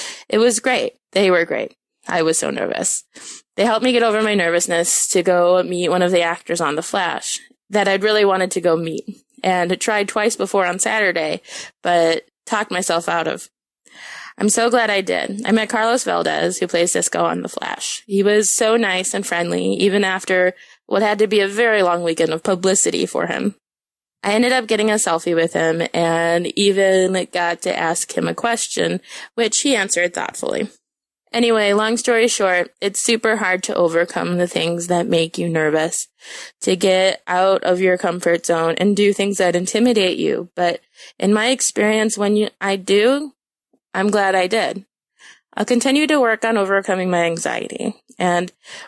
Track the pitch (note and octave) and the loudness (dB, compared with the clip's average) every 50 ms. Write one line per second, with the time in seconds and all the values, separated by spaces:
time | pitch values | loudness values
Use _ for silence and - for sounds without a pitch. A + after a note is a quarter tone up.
0 | - - - - - _ - A3 A3+ B3 A3 A3+ - - - D3 A#2+ - - _ | -12 -12 -14 -16 -8 _ 2 2 4 4 2 0 -2 -2 -2 -2 -2 -4 -8 _
1 | _ _ - F#3+ G3+ F#3+ F3+ E3+ E3+ - C3 A2+ A2 - - _ _ _ _ _ | _ _ 0 2 2 4 4 2 2 0 -2 -6 -6 -8 -10 _ _ _ _ _
2 | _ - E3+ E3+ D#3+ D#3+ D#3+ - - C#3+ C#3 A#2+ G2 F2+ - - - - - - | _ -4 -2 0 0 0 0 0 -2 -4 -4 -4 -4 -4 -4 -4 -4 -4 -4 -6
3 | - _ _ - - - - - - _ _ - G3+ A#3 A3 A3 A3+ B3+ A#3+ A#3+ | -8 _ _ -20 -18 -18 -18 -18 -20 _ _ -2 0 0 2 2 2 2 2 2
4 | A#3 A3+ G#3 G#3+ A3 G#3+ G#3 G3+ F3 E3+ E3+ F3 - - F3 E3+ E3+ - - - | 2 2 2 2 0 0 0 0 2 2 2 0 0 0 0 0 0 0 0 -2
5 | - - - F#3 E3+ F#3 F3+ F3 F3 F3 F3+ F#3 F3 F3 F3+ F3 F3+ E3 F3 F3+ | -2 0 0 2 2 4 4 4 4 4 4 2 2 0 -2 -2 -2 0 2 2
6 | F3+ F3 F#3+ F3 E3+ E3 F3 - - - E3+ E3+ E3 C#3+ D3 D#3 E3 - - G3+ | 2 4 2 2 2 0 -2 -4 -6 -6 -4 -2 -2 -2 -2 -4 -4 -4 -2 -2
7 | F3+ E3 C#3+ - - - - - - _ _ _ _ _ G3 G#3+ G3 G3 G3 F#3+ | -2 -2 -4 -6 -6 -8 -8 -8 -10 _ _ _ _ _ -2 0 2 2 2 2
8 | G3 G#3+ G#3+ G#3+ G#3 G3 F#3+ F#3 F#3 F3+ - F#3 E3+ F3 E3 E3 E3+ E3 D#3 - | 2 2 4 4 4 4 4 2 0 -2 -2 0 2 2 2 2 0 -4 -6 -8
9 | - - G3 - _ _ _ _ - F#3 F#3 F3+ F3 E3+ F#3 - - - G#3+ G#3 | -10 -12 -16 -18 _ _ _ _ -2 0 0 0 0 0 -2 -2 0 0 0 0
10 | G3+ G3 - A3 G#3 A#3 A3+ - G3 F#3+ - G3 F#3 F3+ F3+ F#3+ - - G#3 A3 | -2 -2 -2 0 0 0 0 -2 -4 -2 0 0 0 0 -2 -2 -2 -2 0 0
11 | G#3 F#3 F3 E3 D#3 D3+ D#3+ F#3 - - - - - - - _ _ F3 F3 E3+ | 0 0 0 0 -2 -2 -4 -6 -10 -14 -16 -16 -16 -16 -20 _ _ 0 2 4
12 | E3 E3 E3 - - _ _ _ _ - A3+ G#3 G3+ - F#3 F3+ F#3 - E3+ E3+ | 4 2 2 0 -4 _ _ _ _ -4 -4 -4 -2 -2 -4 -4 -2 0 -2 -2
13 | E3+ - E3+ E3+ E3 E3 - E3+ - - _ _ _ _ _ _ _ _ - - | 0 -2 -2 -2 -2 -4 -6 -6 -10 -16 _ _ _ _ _ _ _ _ -20 -20
14 | - - - - - - - - F#3 G#3+ - A#3 A3+ A#3+ A#3 B3 A3+ G#3+ G3+ G3 | -20 -18 -18 -18 -18 -20 -8 -2 0 0 2 2 2 2 2 2 2 2 0 0
15 | F#3+ F#3 F3+ E3+ - - G3 G3+ B3 - G#3+ A3 G#3+ G#3 - A3 A3 A3+ A#3 B3+ | 0 0 -2 -2 -2 -4 -6 -6 -2 0 2 2 0 0 -2 0 0 2 0 0
16 | - G3+ F3 F3 E3 D#3+ D#3 D3+ E3 F3 F3+ - F#3 F3 - E3+ E3+ F3+ - F#3 | 0 -2 -2 0 0 0 0 0 -2 -2 -2 -2 -4 -2 0 0 0 0 0 -2
17 | F3 - - E3+ E3+ E3 E3 - F3+ F3 - - - - - - - - - - | -2 -2 0 0 0 0 0 -2 -6 -8 -8 -8 -8 -8 -8 -8 -8 -8 -10 -10
18 | - - G3 G3 G3 G#3 G#3 G#3 G#3 - - - A3+ A3 A3+ A#3 A3+ G3 F#3 F#3 | -8 -2 0 2 2 4 4 2 2 2 0 0 2 2 2 2 2 0 0 -2
19 | F#3 - - G3 G3 - F3 E3+ F3 F3 F3 F3+ F3+ F#3+ G3+ - F#3+ G3+ F#3 G#3 | -2 -4 -4 -6 -6 -4 -4 -4 -2 -2 -2 -2 0 -2 0 2 2 2 2 2
20 | G3+ F#3+ F#3 F#3 - - F#3 F#3 F3+ F#3 F#3 - - - - _ _ - - G3 | 0 0 -2 -4 -2 0 0 2 2 2 0 -4 -12 -20 -20 _ _ -4 -2 0
21 | A3 G#3 G#3+ G3+ G#3+ G3 G#3+ G#3 G3 G3 G3+ A3 A#3+ A#3 G#3+ G#3 F#3 F3 F3 F3 | 2 0 2 2 2 2 4 2 2 2 0 0 2 2 4 2 2 2 2 0
22 | E3+ E3+ D#3+ E3 E3+ D#3+ D#3+ E3 - G#3 F#3+ F3 F#3 F#3+ F#3+ G3 - E3+ - - | 0 -2 0 0 0 0 0 -2 -2 -2 -2 0 2 2 2 4 2 2 2 0
23 | F3+ F#3 - - - E3+ - C2+ - G#3 - - _ _ _ _ _ _ _ _ | -2 -2 -2 -4 -4 -2 -4 -4 -4 -4 -6 -6 _ _ _ _ _ _ _ _
24 | _ _ _ _ - G3+ G#3 A3 A#3+ B3 B3+ B3+ A3+ G#3+ A3 G#3 G#3+ A3 G#3+ G#3+ | _ _ _ _ -4 -2 0 2 2 2 2 0 0 0 0 0 2 0 0 0
25 | - F#3 E3 E3 - F3 E3+ E3 E3 E3 - E3+ E3 D#3+ D#3+ E3 E3 - - E3+ | 0 0 -2 -2 0 0 0 2 0 0 0 0 0 0 0 0 -4 -4 -2 0
26 | E3+ E3 E3 E3 E3 E3+ E3+ E3+ F3 - - - G3+ G3+ F#3+ G3 G3 F#3+ F#3+ F#3+ | 0 0 0 0 0 2 0 0 0 -2 -2 0 2 2 4 4 4 4 4 4
27 | F#3 F#3 F#3+ F#3 F3 - - F3+ F3 E3+ F3 E3+ - F3+ - - E3 D#3+ E3+ - | 4 2 0 -2 -4 -4 -4 -2 -2 -2 -4 -4 -4 -4 -4 -2 -2 -2 -2 -4
28 | - - - E3 F3 E3+ E3+ - - A#3 A#3 - - - - - E3+ E3+ F3 F#3 | -6 -6 -4 -4 -4 -4 -4 -4 -4 -4 -2 -4 -4 -6 -4 -2 -2 -2 -2 -4
29 | - - - - - - _ - A#3 G#3+ G#3+ - - C#4+ C4+ G#3+ F#3+ G3 - F3 | -8 -12 -16 -18 -18 -10 _ -2 -2 0 -2 -2 0 0 0 0 0 -2 -2 -2
30 | F3 F3+ F3+ - - - - - - - A1 - - - - _ _ _ _ _ | -2 -2 -4 -4 -6 -6 -8 -6 -6 -4 -4 -4 -6 -6 -10 _ _ _ _ _
31 | _ _ _ _ _ _ - A#3+ A#3+ A#3 A3+ A3 G#3 G3+ G3+ G#3+ G#3+ A3 A#3 A3+ | _ _ _ _ _ _ -2 0 2 2 2 2 2 2 2 2 2 0 -2 -2
32 | - B3 A#3 A3+ A#3 A#3 - - G3+ F#3+ F3+ F3 F3 - - _ G3+ G3+ G3 - | 0 0 2 2 2 2 2 0 0 2 2 0 0 -2 -6 _ -6 -4 -4 -2
33 | - - A#3 A3+ - A3+ A3+ G#3+ G#3+ F#3 F#3 F#3 F#3 - G3+ - F3 E3 E3 E3+ | 0 0 0 0 0 0 0 0 0 -2 -2 -2 -4 -4 0 2 2 2 2 2
34 | F3 E3+ - F3 E3+ F3 F3 F3 F3+ F3 - F3 E3 E3+ E3+ E3+ E3+ F3 F3+ F3 | 0 0 -2 -4 -4 -2 0 0 -2 -2 -2 -2 -2 -2 -2 -4 -2 0 0 0
35 | F3 - F3 E3 E3 E3 - - F3 E3+ E3 D#3+ D#3 D3+ D3+ D#3 D#3 E3+ - - | 0 2 0 0 0 0 -2 -4 -4 -2 0 0 2 2 2 0 0 -2 -4 -6
36 | - - _ _ - - - - - - - _ - G3+ F#3 F3 G3+ F#3+ F#3 F#3 | -8 -10 _ _ -20 -18 -16 -16 -16 -18 -16 _ -2 -2 0 2 2 2 4 4
37 | F#3 F#3+ - - _ - F3+ F3+ F#3 G3 F#3+ - - F3+ F3+ F3+ F#3+ F#3 F3+ F3+ | 2 2 0 -2 _ -2 0 2 4 4 2 2 2 0 0 2 2 2 2 2
38 | - F3+ E3+ F3+ - F3 E3+ E3+ - - E3+ E3 E3 E3 D#3+ - F3+ G#3 G3+ G3 | 0 -2 -2 -2 0 0 0 0 0 0 0 0 0 0 0 2 2 2 2 4
39 | G#3 G3+ G3+ - G3 G3+ G3 - F#3+ F3+ E3+ F3 F#3 - - G#3+ A#3+ B3 A#3 G#3+ | 4 2 2 2 0 -2 0 0 0 2 2 0 -2 -2 0 2 2 2 4 2
40 | F#3+ F#3 E3 - D#3+ D#3 C3+ - F3 - _ F3+ F3+ E3+ - - - _ _ - | 2 0 0 0 -2 -2 -2 -2 -6 -8 _ -2 -2 -2 -2 -4 -8 _ _ -20
41 | - - - - F#3+ G3 G#3 G#3+ A3 B3 C4+ - - - - G#3 G#3 G#3+ G#3+ A3 | -20 -20 -10 -2 0 2 2 2 2 0 0 0 -2 -4 -2 0 0 2 2 2
42 | G#3+ A3 A3 G3+ G#3 G3+ G#3+ G#3 G#3+ - - _ F#3+ G3 G3 G3 F#3 - G3 G#3 | 0 -2 -2 -2 0 0 2 2 0 -2 -4 _ -4 -4 -4 -4 0 2 2 4
43 | G#3+ B3 C4+ C#4+ D#4 C#4 - _ _ _ _ _ _ _ _ _ _ _ - F#3+ | 4 4 2 0 -2 -8 -14 _ _ _ _ _ _ _ _ _ _ _ -4 -2
44 | F#3+ G#3 G3+ G#3 G3 F#3+ F#3+ F#3 F3+ F3+ G#3+ A3+ F#3 - - F#3+ G3 _ _ _ | 0 2 2 2 2 2 2 2 2 2 0 0 -2 -2 -4 -8 -12 _ _ _
45 | _ _ _ _ - - - _ _ _ _ - G#3 - B3 A#3+ - C4+ C4 D4 | _ _ _ _ -20 -20 -20 _ _ _ _ -6 -2 0 0 0 2 2 2 2
46 | D#4 D4 D#4 D4 B3+ A3+ A3 G#3+ - A3+ A3+ G#3 G3 F#3+ G3 G3 F#3+ - F#3+ F#3 | 2 2 2 2 4 2 2 0 0 0 0 0 0 2 2 0 0 0 -2 -2
47 | F3+ F#3 F3+ E3+ E3+ E3+ E3 E3 - - - - - - - - - - - - | 0 0 0 2 2 0 -2 -2 -4 -4 -4 -6 -6 -8 -8 -6 -6 -6 -6 -8
48 | _ _ - - F3+ F3+ F3 F3 F3+ F3 - _ _ - - - - | _ _ -8 -2 0 0 0 0 -2 -4 -10 _ _ -20 -20 -20 -20